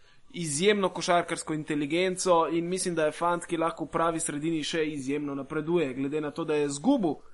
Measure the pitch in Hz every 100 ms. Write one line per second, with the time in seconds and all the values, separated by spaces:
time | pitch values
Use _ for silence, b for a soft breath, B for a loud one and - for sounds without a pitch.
0 | b b - 175 160 143 202 208 180 165
1 | 170 175 170 160 - 156 151 147 143 170
2 | 185 180 185 170 156 165 170 185 180 160
3 | 151 - 170 175 - 165 165 165 156 165
4 | 165 160 - 147 160 160 143 170 156 151
5 | 131 147 143 139 131 156 151 175 139 127
6 | 139 156 151 165 165 151 147 143 214 285
7 | 175 - b